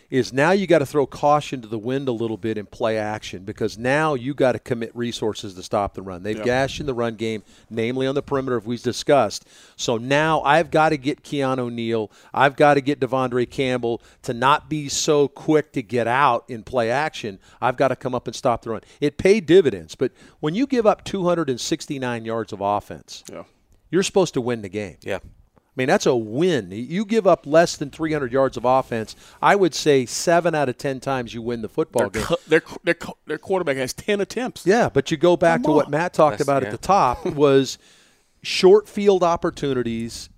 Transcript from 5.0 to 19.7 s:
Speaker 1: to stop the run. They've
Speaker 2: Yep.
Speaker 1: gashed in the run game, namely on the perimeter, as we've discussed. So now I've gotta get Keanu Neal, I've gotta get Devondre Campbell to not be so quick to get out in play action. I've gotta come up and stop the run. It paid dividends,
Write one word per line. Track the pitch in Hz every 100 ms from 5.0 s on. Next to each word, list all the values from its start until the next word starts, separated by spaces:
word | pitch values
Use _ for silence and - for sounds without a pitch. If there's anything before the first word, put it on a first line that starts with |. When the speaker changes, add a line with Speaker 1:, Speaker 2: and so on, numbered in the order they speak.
| 120 - 110 98 104 92
Speaker 1:
to |
stop | 87 107 98 -
the |
run. | 95 90
They've | 101 113
Speaker 2:
Yep. | 113
Speaker 1:
gashed | 127 135 -
in | 147
the |
run | 120 117 107
game, | 113 107 - _ -
namely | 110 113 131 131
on |
the | 139
perimeter, | - 139 131 120
as | 104
we've | 120
discussed. | 120 - - 139 104 - _ - - -
So | - 113
now | 127 143 160 156
I've | 135 156 147
gotta | 156 156 151
get | 131 131
Keanu | - 147 135 131 120
Neal, | 117 113 113 104 _ - -
I've | 139 131
gotta | 147 143
get | 131 139
Devondre | 127 131 127 123 120
Campbell | - 131 127 117 117 _ _
to | -
not | 120 131 151 -
be | 156 139
so | - - 147 139
quick | - - 151 -
to | 139
get | 101 120 113
out | 127 143 117 -
in | 117
play | - 123 113
action. | 131 156 - 110 95 _ -
I've | 123 127
gotta | 135 127
come | 127
up | 123 -
and | -
stop | 135 117
the | 120
run. | 104 _ -
It | 147 -
paid | 190 220 156
dividends, | 185 143